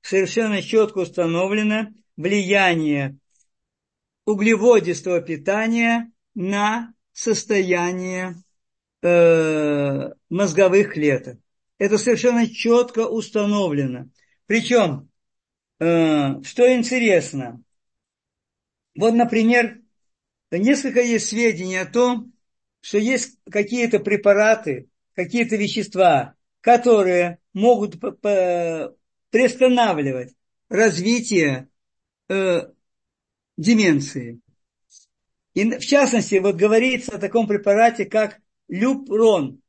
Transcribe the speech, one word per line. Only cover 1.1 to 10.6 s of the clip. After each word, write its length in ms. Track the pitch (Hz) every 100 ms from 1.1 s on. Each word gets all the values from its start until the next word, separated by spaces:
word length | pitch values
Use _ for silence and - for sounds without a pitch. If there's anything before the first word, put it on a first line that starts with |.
| - 165 165 190 208 214 214 214 - _ -
влияние 1000 | 160 202 185 196 190 170 156 147 139 139 _ _ _ _ _ _ _ _ _ _
углеводистого 960 | - 208 214 226 226 226 165 170 185 175
питания 920 | 170 156 143 202 220 233 233 233 233 _ _
на 600 | - 185 202 208 226 233 _ _
состояние, 1200 | - - 214 - 208 185 180 175 185 180 185 185 175 _ _ _ _ _ _
э, 1080 | 175 175 170 165 160 156 151 143 143 139 135 - _
мозговых 640 | 170 196 160